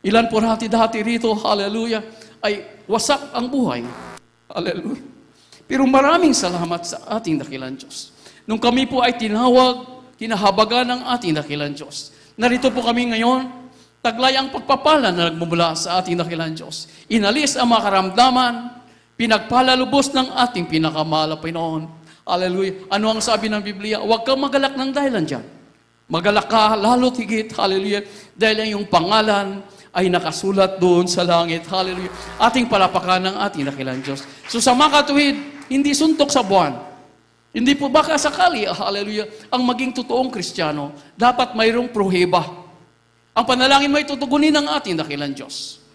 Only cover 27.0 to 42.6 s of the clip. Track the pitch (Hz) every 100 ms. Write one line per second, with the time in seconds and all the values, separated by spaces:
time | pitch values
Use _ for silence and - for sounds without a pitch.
27 | 254 254 202 220 220 - 196 190 202 202
28 | 202 - - - 220 214 220 208 208 175
29 | 170 220 214 202 196 196 - - - -
30 | 185 175 165 156 190 196 190 190 180 175
31 | 180 185 170 170 170 165 160 185 185 180
32 | 185 - - - 226 247 240 202 185 180
33 | 180 185 190 196 202 165 139 139 131 127
34 | 135 139 - - - 233 247 247 294 294
35 | 285 277 285 285 - - - 269 285 277
36 | 320 320 285 277 202 196 151 123 - -
37 | - _ _ _ _ 226 247 285 277 294
38 | 294 302 302 294 359 269 202 175 196 202
39 | 202 214 208 - - 254 247 240 262 254
40 | 247 247 262 214 175 - 156 151 143 -
41 | - - 240 247 247 220 226 233 240 214
42 | 190 180 175 175 151 -